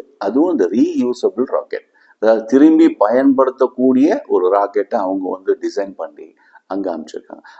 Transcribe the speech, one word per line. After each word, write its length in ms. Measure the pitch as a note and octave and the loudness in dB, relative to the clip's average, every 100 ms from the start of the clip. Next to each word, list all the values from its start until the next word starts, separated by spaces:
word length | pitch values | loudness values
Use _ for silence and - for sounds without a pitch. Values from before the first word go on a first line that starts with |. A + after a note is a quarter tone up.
| - - | -2 -8
அதுவும் 320 | G2+ A#2 F3 | -4 -2 0
இந்த 160 | D#3 F2+ | 0 0
ரீயூசபிள் 800 | G#2 E4 D#4 B2 B2 G#2+ A2 C3 | 0 0 0 -4 -2 -4 -4 -4
ராக்கெட், 400 | D2+ - - - _ _ _ | -6 -6 -10 -14 _ _ _
அதாவது 220 | G#2+ A2+ | 0 0
திரும்பி 420 | - C3 D#3 D#3+ D#3+ - | 2 4 6 6 4 2
பயன்படுத்தக்கூடிய 1080 | G#2 B2 C#3 C3 C3 B2+ B2+ - C3 B2+ D3 B3 - | 0 2 2 2 2 0 -2 0 2 4 2 0 -2
ஒரு 180 | G2 F2+ | 0 2
ராக்கெட்டை 480 | G2+ G2+ G#2 G2+ A#2+ | 0 0 -4 -4 -4
அவங்க 280 | F#2+ F#2+ F#2 | -4 -6 -6
வந்து 220 | F#2 F#2+ G2 | -6 -4 -4
டிசைன் 340 | - G#2 G2 | -6 -8 -8
பண்ணி 340 | F#2 D#2+ D#2 D#2+ _ _ - - | -10 -14 -14 -20 _ _ -20 -12
அங்க 200 | G2 F#2+ | -8 -6
அமைச்சிருக்காங்க. 540 | D#2+ D#2 - - - - | -8 -10 -16 -18 -20 -20